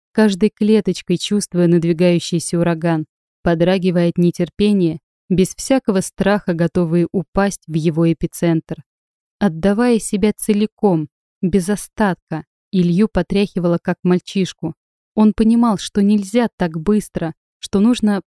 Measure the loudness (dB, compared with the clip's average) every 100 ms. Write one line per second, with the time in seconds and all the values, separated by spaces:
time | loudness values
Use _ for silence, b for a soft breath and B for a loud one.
0 | _ 2 2 2 -2 0 2 2 2 -4
1 | -4 -4 -2 -4 -2 0 2 2 2 2
2 | 2 2 -2 -6 -4 -2 -2 -2 -2 -2
3 | -6 _ _ _ -2 2 2 2 0 2
4 | 0 2 0 0 -4 0 0 2 0 -2
5 | -12 _ -2 0 0 -2 -2 0 2 -2
6 | -2 -2 0 0 -2 -2 -2 0 0 0
7 | 0 -4 -4 -2 -2 -4 -6 -2 -2 0
8 | 0 0 -6 -2 0 0 -4 -12 -16 _
9 | _ _ _ _ -4 0 0 0 2 0
10 | -2 -2 -2 -2 -2 0 -2 _ 0 0
11 | -4 _ _ _ -2 0 0 -4 -6 -2
12 | -2 -2 _ -12 -12 _ _ 0 0 2
13 | 0 0 -2 -2 -2 -2 -2 -2 -2 -4
14 | 0 0 -2 -4 -4 -6 -10 -10 _ _
15 | _ 2 2 4 2 2 2 -2 -4 0
16 | 2 0 0 -2 -2 -2 -6 -2 -2 -2
17 | -2 -6 -8 -8 _ _ -4 0 2 2
18 | 0 -2 -6